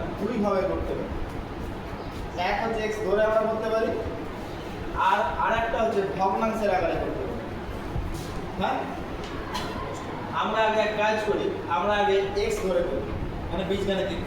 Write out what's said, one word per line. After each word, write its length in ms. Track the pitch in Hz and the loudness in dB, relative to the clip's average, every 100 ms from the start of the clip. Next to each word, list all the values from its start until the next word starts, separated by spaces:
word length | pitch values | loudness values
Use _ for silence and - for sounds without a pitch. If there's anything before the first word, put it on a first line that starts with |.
| - - | -2 -2
দুইভাবে 420 | 214 233 202 190 180 | -2 2 2 4 2
করতে 200 | 165 - - | 0 -2 -2
পারি। 160 | - - - - - - - - - - - - - - 185 | -2 -4 -4 -6 -6 -6 -6 -6 -8 -8 -8 -8 -6 -2 0
এক 60 | 208 | 0
হচ্ছে 180 | 220 220 214 | 0 0 -2
এক্স 140 | - 185 | 0 2
ধরে 160 | 208 214 | 4 6
আমরা 140 | 220 214 | 4 2
করতে 180 | 220 226 | 0 2
পারি, 160 | 220 226 - - - - - - - - - - - - | 2 2 0 -4 -6 -6 -8 -8 -8 -8 -8 -4 0 4
আর, 100 | 302 330 - 226 | 4 2 2 2
আর 60 | 226 | 2
একটা 160 | 226 233 | 2 2
হচ্ছে 180 | 220 196 190 180 | 2 2 0 2
ভগ্নাংশের 560 | 190 - 226 208 208 185 | 2 2 0 2 2 2
আকারে 200 | 170 151 | 2 0
করতে 180 | - - - | -2 -2 -4
পারি। 160 | - - - - - - - - - - - - - | -4 -6 -6 -6 -6 -4 -2 -2 -2 -4 -6 -6 -2
হ্যাঁ? 180 | 202 - - 170 - - - 90 - - - - - - - - - - | 0 0 -2 -6 -6 -6 -6 -6 -4 -4 -4 -4 -6 -6 -8 -8 -4 -2
আমরা 180 | 202 214 220 | 0 2 4
আগে 120 | 220 | 4
এক 120 | 214 214 | 2 2
কাজ 140 | 214 214 - | 2 2 2
করি, 180 | - - - 156 | 2 0 -2 0
আমরা 240 | - 202 208 | 2 4 4
আগে 140 | 202 196 196 202 226 | 6 4 4 2 2
এক্স 120 | 208 185 | 2 2
ধরে 160 | 175 170 | 2 2
করি, 140 | - - - - - - | 0 -2 -2 -4 -4 -4
মানে 140 | 180 180 | -2 0
বীজগাণিতিক 500 | 196 196 190 190 170 | 0 2 0 0 -2